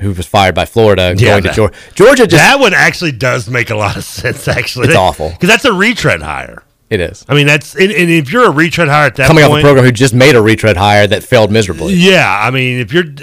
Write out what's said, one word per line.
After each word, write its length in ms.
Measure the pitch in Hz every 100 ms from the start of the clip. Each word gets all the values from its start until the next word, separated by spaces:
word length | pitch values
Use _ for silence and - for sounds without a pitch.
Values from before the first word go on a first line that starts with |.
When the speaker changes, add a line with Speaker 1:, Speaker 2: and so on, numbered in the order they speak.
Speaker 1:
who 100 | 98
was 120 | 87 85
fired 300 | 104 92 85
by 100 | 85
Florida, 480 | 117 110 92 90 90
Speaker 2:
Yeah, 220 | - -
Speaker 1:
going 40 |
to 60 | 82
Speaker 2:
that, 60 | 104
Speaker 1:
Geor-, 360 | 107 - -
Georgia 340 | - 220 262 208
just 160 | 156
Speaker 2:
that 160 | 185 277
one 140 | 240
actually 380 | 160 160 - 165
does 360 | 117 131 123 113
make 200 | 123 117
a 60 | 107
lot 200 | 101 -
of 60 |
<laughs> 160 | - -
sense, 280 | 127 - -
actually. 400 | - 120 123 123
Speaker 1:
It's 80 | 160
awful. 320 | 92 82 78
Speaker 2:
'Cause 180 | 87 180
that's 160 | 226 269
a 80 |
retread 480 | 185 214 240 135 87
hire. 420 | 76 67 62 57 _ _ _
Speaker 1:
It 100 | 104
is. 240 | 82 95 -
Speaker 2:
I 60 | 143
mean, 120 | 143
that's, 260 | 147 - -
and, 140 | 190
and 200 | 165 175
if 240 | 165 135
you're 140 | 233 233
a 40 |
retread 380 | 143 165 - 160
hire 160 | 147 143
at 80 | -
that 120 | 135
Speaker 1:
Coming 180 | 156 147
off 60 |
a 20 |
Speaker 2:
point 100 | 147
Speaker 1:
program 220 | 143 135 127
who 80 |
just 200 | 107 131
made 220 | 123 135 123
a 60 |
retread 340 | 107 107 110 90
hire 320 | 101 104 104
that 160 | 101
failed 260 | - 123 104
miserably. 440 | 107 98 80 80
Speaker 2:
Yeah, 340 | 180 185 185 110
I 220 | 98 110
mean, 280 | 131 127 127
if 100 | 113
you're, 140 | 160 165 139